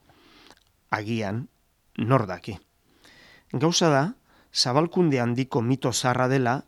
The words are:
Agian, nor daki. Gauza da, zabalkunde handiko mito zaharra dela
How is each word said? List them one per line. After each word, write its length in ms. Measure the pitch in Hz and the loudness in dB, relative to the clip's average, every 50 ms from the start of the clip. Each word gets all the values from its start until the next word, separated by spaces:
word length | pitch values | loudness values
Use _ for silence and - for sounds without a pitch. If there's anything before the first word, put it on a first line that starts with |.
| _ _ _ _ _ _ - - - - - _ _ _ _ _ _ _ | _ _ _ _ _ _ -20 -20 -20 -20 -20 _ _ _ _ _ _ _
Agian, 540 | - 107 107 107 117 113 107 98 104 117 147 - _ _ _ _ _ _ _ _ _ - | -6 -6 -4 -4 -4 -4 -4 -4 -6 -6 -8 -12 _ _ _ _ _ _ _ _ _ -6
nor 280 | 135 110 135 127 110 | 0 2 2 2 2
daki. 300 | 92 90 87 - - 101 - - _ _ _ _ _ _ _ _ - - - - - - - _ _ | -2 -6 -10 -12 -12 -14 -14 -16 _ _ _ _ _ _ _ _ -20 -20 -20 -20 -20 -20 -20 _ _
Gauza 360 | - 127 135 160 175 - 185 165 | -4 -2 0 0 2 2 2 4
da, 140 | 147 135 143 190 254 - _ _ _ _ _ _ - | 4 4 2 0 -4 -8 _ _ _ _ _ _ -6
zabalkunde 680 | - - 127 123 143 165 165 - 185 180 160 139 127 | -4 -2 0 2 0 0 0 2 2 2 2 2 2
handiko 420 | 120 117 120 120 135 - - 135 | 0 0 -2 -2 -4 -2 -2 -2
mito 300 | 113 120 131 131 - 135 | 0 0 0 0 0 -2
zaharra 340 | 110 - - 127 123 123 127 127 | -2 -2 0 0 0 2 2 2
dela 280 | 135 139 127 120 123 143 - | 2 2 2 0 0 -2 -4